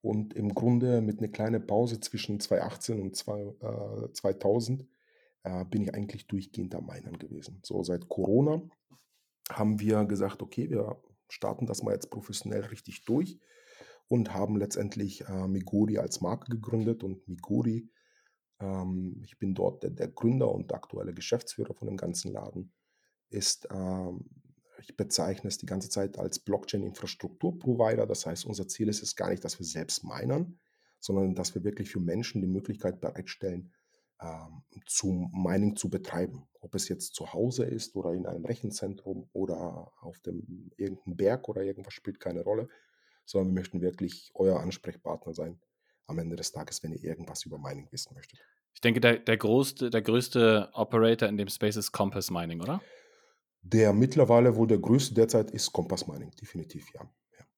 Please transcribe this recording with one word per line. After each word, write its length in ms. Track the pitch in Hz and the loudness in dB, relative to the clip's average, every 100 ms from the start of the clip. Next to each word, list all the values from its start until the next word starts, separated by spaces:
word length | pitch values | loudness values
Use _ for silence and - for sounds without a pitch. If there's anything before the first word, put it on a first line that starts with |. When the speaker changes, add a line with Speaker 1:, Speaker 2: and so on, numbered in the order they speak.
Speaker 1:
und 320 | 110 107 107 | 0 -2 -2
im 200 | - 104 | -4 -2
Grunde 480 | 98 117 120 123 120 | 2 4 4 4 4
mit 180 | 107 107 | 2 -2
einer 100 | 107 | -4
kleinen 360 | - 110 113 113 | -2 0 0 2
Pause 360 | 107 120 110 | 2 2 -2
zwischen 400 | - 107 - 104 | -6 -6 -4 -4
zweitausendachtzehn 600 | - 92 90 - - 110 | 2 2 2 -4 -4 -2
und 140 | 95 92 | -4 -6
zwei, 260 | - 104 | -6 -6
äh, 720 | 101 104 110 110 104 107 110 | -8 -8 -8 -6 -6 -8 -8
zweitausend, 720 | - 98 98 98 113 117 131 - _ _ _ _ _ | -2 -2 2 4 2 2 -4 -6 _ _ _ _ _
äh, 200 | 95 92 | -6 -4
bin 200 | 90 110 | -2 0
ich 100 | 95 | 0
eigentlich 340 | - 101 107 - | -2 -6 -8 -6
durchgehend 480 | 101 95 - 92 90 | -6 -4 -8 -6 -8
am 120 | - | -10
Minern 300 | - - - | -12 -12 -12
gewesen. 440 | 73 73 - 95 | -12 -12 -14 -16
So, 180 | - 95 | -4 -2
seit 260 | 87 90 87 | 0 -2 -4
Corona 520 | - 95 113 147 160 180 _ _ _ _ _ _ _ - | -2 4 6 6 2 -4 _ _ _ _ _ _ _ -10
haben 300 | - 107 107 | 0 2 2
wir 240 | 104 107 101 | 4 4 4
gesagt, 360 | 101 101 - | 2 0 -2
„Okay, 280 | 110 - 135 | -8 -4 -2
wir 280 | 113 104 - _ _ _ | -2 -2 -6 _ _ _
starten 380 | - 101 110 117 | -6 -6 -2 -4
das 160 | 104 | -2
mal 100 | 107 | -2
jetzt 160 | 98 - | -2 -4
professionell 560 | 104 104 101 - 104 101 | -12 -10 -8 -4 -4 -6
richtig 400 | 107 - - - | -12 -16 -14 0
durch“ 340 | 127 185 - _ _ _ - - - _ | 0 0 -6 _ _ _ -20 -20 -20 _
und 260 | 120 107 | 0 2
haben 240 | 98 104 104 | 0 0 2
letztendlich, 680 | 101 98 101 - 101 - - | 0 -2 -4 -4 -6 -6 -8
äh, 180 | 95 95 | -4 -2
Migori 520 | 95 95 101 107 104 | -2 0 2 2 2
als 200 | - - | -2 -2
Marke 320 | 87 117 - | -2 -4 -4
gegründet 520 | 117 110 113 113 110 | -6 -2 0 2 0
und 220 | 98 95 - | -4 -8 -12
Migori, 580 | 87 - 113 120 113 - _ _ _ _ _ _ _ | -14 0 2 2 0 -6 _ _ _ _ _ _ _
ähm, 640 | 98 95 92 92 92 - | -6 -4 -2 -4 -4 -8
ich 140 | - _ | -16 _
bin 160 | 98 | -2
dort 300 | 92 - - | 2 0 0
der, 80 | - | -8
der 160 | - - | -4 -6
Gründer 440 | - 113 131 123 | 0 2 4 2
und 220 | - - | 0 -4
aktuelle 400 | - - - - | -6 -6 -8 -8
Geschäftsführer 640 | - - 120 - - 107 - | -8 -2 -2 -2 -8 -8 -6
von 120 | 107 | -6
dem 100 | 98 | -6
ganzen 340 | - 87 - | -4 -4 -6
Laden, 420 | - 50 90 92 _ _ _ _ _ _ | -8 -10 -10 -12 _ _ _ _ _ _
ist, 380 | 104 - - - | -2 -2 -2 -6
ähm, 600 | 98 92 92 90 90 - - _ _ _ - | -4 -2 -2 -4 -8 -12 -20 _ _ _ -20
ich 180 | - - | -20 -6
bezeichne 520 | 104 - 87 95 101 | -2 0 0 -2 -6
es 80 | - | -8
die 80 | - | -4
ganze 220 | 95 95 | -6 -4
Zeit 280 | - 98 95 | -2 -2 -4
als 220 | 95 - | -4 -4
Blockchain-Infrastruktur-Provider. 1700 | - 101 - 104 98 - 92 - 92 - 175 175 127 117 117 - 110 | 0 -2 0 -4 -4 -6 -10 -8 -10 -2 -2 0 0 4 4 4 0
Das 180 | - - | -2 -4
heißt, 200 | - 120 | -6 -6
unser 220 | 101 95 | -6 -6
Ziel 220 | - 107 | -2 0
ist 140 | 104 | 0
es 120 | - - | -6 -6
gar 140 | 98 | -2
nicht, 140 | 92 - | -2 -4
dass 140 | - | -8
wir 60 | 85 | -8
selbst 380 | - - - | -8 -6 -6
minern, 560 | 78 - 123 143 175 - _ _ _ _ | -6 -6 0 0 -2 -8 _ _ _ _
sondern 360 | - 98 95 92 | 0 2 2 0
dass 180 | 87 | -2
wir 100 | - | -2
wirklich 260 | 95 101 98 | -4 -4 -6
für 80 | 104 | -2
Menschen 420 | 85 92 120 107 | 0 0 -2 -2
die 60 | 92 | 0
Möglichkeit 520 | 92 - 104 92 87 | 0 -2 -4 -2 -2
bereitstellen, 720 | 82 - 92 - 98 87 90 _ _ _ _ _ | -6 -6 -12 -8 -6 -6 -10 _ _ _ _ _
ähm, 420 | 85 80 80 80 _ - - | -14 -14 -16 -20 _ -20 -4
zum 460 | - 98 92 87 | -2 0 0 -2
Mining 420 | 92 92 95 104 104 | 0 2 4 2 0
zu 140 | 95 | -4
betreiben. 580 | 92 92 85 90 131 - _ | -4 -4 -2 -2 -4 -18 _
Ob 140 | - 98 | -8 -6
es 120 | - | -4
jetzt 260 | 90 - - | -4 -6 -8
zu 180 | 80 | -8
Hause 320 | 80 117 123 123 | 0 0 0 -2
ist 300 | 117 - 98 | -2 -6 -4
oder 180 | 87 | -2
in 120 | 90 90 | -2 -4
einem 200 | 87 82 | -6 -6
Rechenzentrum 840 | 123 107 - 98 98 98 95 - | -4 -4 -4 -6 -8 -10 -10 -8
oder 580 | 92 95 85 87 85 85 _ | -4 -2 -2 -6 -10 -16 _
auf 200 | - 87 | -20 -12
dem, 500 | - 87 110 90 90 - | -10 -10 -10 -16 -16 -6
irgendeinem 400 | 98 95 - 87 | -6 -6 -10 2
Berg 320 | 98 127 - | 2 2 -4
oder 140 | 101 | -4
irgendwas, 300 | 98 98 95 | -4 -6 -12
spielt 260 | - - 98 | -10 -10 -8
keine 220 | 92 87 | -6 -4
Rolle, 280 | 87 110 123 - _ _ _ _ - | 0 -2 -2 -12 _ _ _ _ -2
sondern 240 | 98 92 | 0 2
wir 60 | 92 | 2
möchten 220 | 92 87 | 0 -2
wirklich 500 | 90 90 90 - - | -2 0 -6 -6 -16
euer 260 | - 95 87 | 2 4 4
Ansprechpartner 720 | 85 - - - 82 80 - | 0 -6 -10 -8 -6 -6 -8
sein 260 | 80 82 85 _ _ _ _ - | -6 -8 -8 _ _ _ _ -8
am 120 | - | -6
Ende 160 | 165 - | -4 -6
des 160 | - | -6
Tages, 320 | - 82 - | -8 -10 -8
wenn 80 | 80 | -8
ihr 120 | - | -6
irgendwas 420 | 80 82 85 - - | -6 -6 -8 -10 -8
über 120 | - | -8
Mining 300 | - 139 139 | -8 -10 -10
wissen 220 | 135 - | -10 -10
möchtet. 260 | - - - _ _ _ | -14 -20 -20 _ _ _
Speaker 2:
Ich 80 | - | 2
denke, 180 | 120 117 | 4 8
der, 200 | 120 117 | 8 6
der 180 | - 110 | 4 4
größte, 520 | 107 120 135 - 123 | 6 6 6 0 0
der 120 | 113 | 2
größte 680 | 104 117 123 123 113 107 101 | 4 2 4 6 8 8 4
Operator 540 | - 107 113 113 113 107 | -2 2 6 6 6 2
in 80 | 104 | 0
dem 100 | 98 | -2
Space 280 | - 107 107 | 0 0 0
ist 160 | 98 | -4
Compass 400 | - 101 98 - | 0 0 0 -2
Mining, 300 | 90 85 82 | -2 -2 -4
oder? 200 | 95 180 - - _ _ _ _ _ _ | -4 -6 -6 -20 _ _ _ _ _ _
Speaker 1:
Der 320 | 90 113 107 | 2 8 8
mittlerweile 600 | 101 131 156 120 117 123 110 | 8 6 6 8 10 10 6
wohl 120 | 113 | 6
der 100 | 104 | 6
größte 360 | 104 131 139 | 6 4 6
derzeit 380 | 113 113 113 107 | 6 6 6 2
ist 220 | - - | -2 -2
Compass 340 | - 87 90 - | -2 -2 -2 -4
Mining, 240 | 71 - - | -8 -12 -16
definitiv, 540 | - 92 - 73 - | -12 -10 -10 -14 -16
ja. 80 | - - _ _ _ | -18 -20 _ _ _
Ja. 80 | - | -20